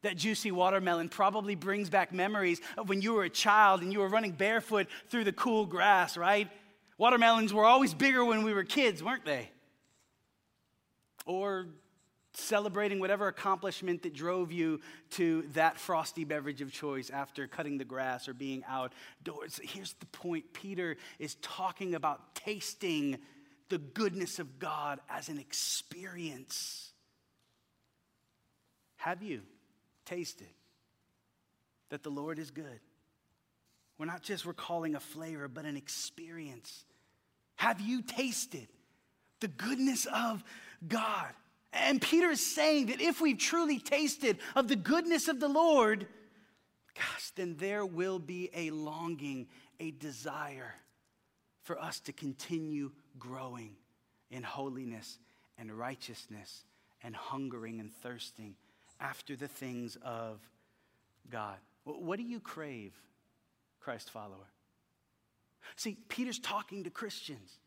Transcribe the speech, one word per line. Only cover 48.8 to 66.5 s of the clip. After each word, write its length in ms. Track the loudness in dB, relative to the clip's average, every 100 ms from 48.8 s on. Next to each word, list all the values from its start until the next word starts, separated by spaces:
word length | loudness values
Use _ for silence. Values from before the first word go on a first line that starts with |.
| -6 -6 -6 -6 -6 -8 -10 -18 -20 _
a 120 | -12
desire 840 | -10 -12 -10 -10 -8 -10 -10 -16 -18 _ _ _ _ _ _ _ _
for 180 | -10 -8
us 180 | -6 -8
to 120 | -12
continue 760 | -8 -8 -8 -6 -4 -4 -4 -6 -10 _ -18
growing 580 | -14 -10 -10 -12 -14 -18 _ _ _ _ _
in 140 | -14
holiness 760 | -10 -8 -8 -8 -10 -10 -14 -18 _ _ _ -18
and 140 | -14
righteousness 920 | -8 -8 -10 -14 -16 -16 -18 -18 -20 _ _ _ _
and 120 | -14 -12
hungering 640 | -10 -8 -8 -10 -12 -12
and 140 | -14
thirsting 600 | -14 -14 -12 -14 -14 -20 -20 _ _ _ _
after 360 | -10 -10 -14 -12
the 120 | -12
things 500 | -10 -10 -8 -8 -10
of 360 | -10 -8 -8 -12 -20 _ _ _ _ _ _ _ -14
God. 280 | -10 -8 -10 _ _ -14
Wh-, 160 | -10
what 160 | -6 -6
do 60 |
you 160 | -6 -10
crave, 540 | -12 -12 -10 -10 -14 -18 _ _ _ _ _ _ _ _
Christ 320 | -10 -10 -10
follower? 360 | -14 -14 -16 -20 _ _ _ _ _ _ _ _ _ _ _ -20 -10
See, 220 | -8 -8 -12
Peter's 320 | -6 -6 -6
talking 440 | -4